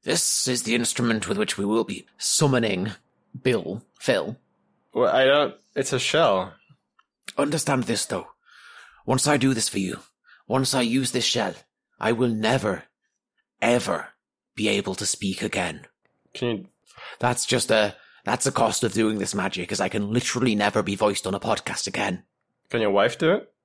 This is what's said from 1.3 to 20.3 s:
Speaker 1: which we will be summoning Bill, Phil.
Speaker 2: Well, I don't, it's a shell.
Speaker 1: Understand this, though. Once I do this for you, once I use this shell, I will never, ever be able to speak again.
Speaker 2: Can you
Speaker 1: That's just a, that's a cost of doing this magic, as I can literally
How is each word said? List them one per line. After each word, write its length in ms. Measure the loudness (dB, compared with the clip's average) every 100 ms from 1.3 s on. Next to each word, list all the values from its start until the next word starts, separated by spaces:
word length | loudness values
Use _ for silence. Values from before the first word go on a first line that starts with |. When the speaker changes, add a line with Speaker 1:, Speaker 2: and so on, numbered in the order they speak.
| -2
Speaker 1:
which 200 | -2 -2
we 80 | 0
will 180 | 0
be 220 | 0 -6 -12 _
summoning 720 | -2 2 4 4 0 -2 -4 -6 _ _ _ -4
Bill, 420 | 0 0 -2 -10 -12 _
Phil. 380 | 0 0 0 -10 _ _ _ _ _
Speaker 2:
Well, 200 | 0 2 4
I 80 | 4
don't, 300 | 4 2 -4 _ -6
it's 180 | -2
a 60 | -2
shell. 540 | 0 2 4 2 -2 -12 _ _ _ _ _ _ -14 -2
Speaker 1:
Understand 460 | -2 0 0 -2
this, 220 | 0 -2 -2
though. 220 | -6 -8 -20 _ -20 -20 -20 -20 _ -2
Once 200 | 0 2
I 100 | 2
do 160 | 2
this 160 | 0 -2
for 100 | -2
you, 200 | -4 -6 -14 _ _ -20 _
once 260 | 0 2
I 80 | 0
use 300 | 2 0 0
this 140 | -2 -2
shell, 280 | 0 -2 -6 _ _ _ _
I 120 | -2
will 160 | 2 0
never, 540 | 2 2 2 0 -4 -8 _ _ _ _ _ _ _
ever 480 | 2 2 0 -4 -6 _ _ _ _ -4
be 120 | 0
able 280 | 0 -2 -4
to 100 | -4
speak 360 | -2 -4 -4
again. 460 | -4 -4 -4 -6 -16 _ _ _ _
Speaker 2:
Can 140 | -6 -4
you 160 | -4 -6 _ _ -20 -18 -2
Speaker 1:
That's 260 | 0 0 0
just 260 | 0 4
a, 240 | 4 2 -2 -20 -12 -4
that's 200 | -2 0
a 60 |
cost 320 | 2 0 2
of 100 | -2
doing 240 | 2 0 0
this 140 | -4
magic, 380 | -4 -4 -6 -6
as 80 | -4
I 80 | -2
can 240 | -2 0
literally 440 | 0 0